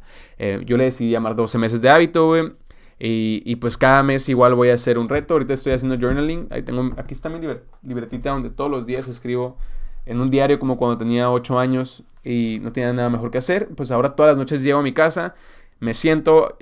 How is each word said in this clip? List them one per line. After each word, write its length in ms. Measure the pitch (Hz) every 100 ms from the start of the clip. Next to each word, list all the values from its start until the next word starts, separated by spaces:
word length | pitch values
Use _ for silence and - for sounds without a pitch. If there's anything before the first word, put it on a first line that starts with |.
| - - - -
Eh, 240 | 101 98
yo 120 | 107 120
le 80 |
decidí 260 | 131 127 117
llamar 260 | 113 113 110
doce 220 | 113 120
meses 240 | 113 117
de 80 | 127
hábito, 360 | 151 165 170 160
güey. 260 | 165 160 - - - - -
Y, 440 | 113 113 110 107
y, 120 | - 120
pues, 200 | 120 -
cada 260 | 131 135
mes 260 | 139 135 139
igual 260 | 127 123
voy 140 | 123 123
a 60 |
hacer 240 | 120 123 120
un 100 | 117
reto. 260 | 143 147
Ahorita 200 | 160 127
estoy 180 | 131 143
haciendo 260 | 131 131 127
journaling. 480 | 123 135 151 165 -
Ahí 120 | -
tengo, 280 | - 123 127 120
aquí 160 | 131
está 160 | 131 160
mi 120 | 165
liber-, 240 | 160 120 - -
libretita 480 | 131 120 113 120 135
donde 200 | 139 120
todos 200 | - 143
los 160 | 135 117
días 220 | 127 131
escribo 500 | 120 123 123 127 131 - - - - -
en 140 | 117
un 100 | 131
diario 280 | 135 135 143
como 160 | 135 123
cuando 200 | 123 117
tenía 340 | 117 120 123
ocho 280 | 123 120 127
años 460 | 127 131 131 - - -
y 360 | - 120 117 110
no 100 | 113
tenía 200 | 120 123
nada 180 | 123 120
mejor 200 | 117 117
que 80 | 127
hacer. 300 | - 185 220
Pues 160 | 156 135
ahora 240 | 120 139
todas 180 | - 151
las 60 | 139
noches 240 | 135 147
llego 160 | 135 143
a 40 |
mi 100 | 143
casa, 420 | 131 160 170 170 - - - - -
me 120 | 117
siento, 640 | 113 160 156 160 160 - -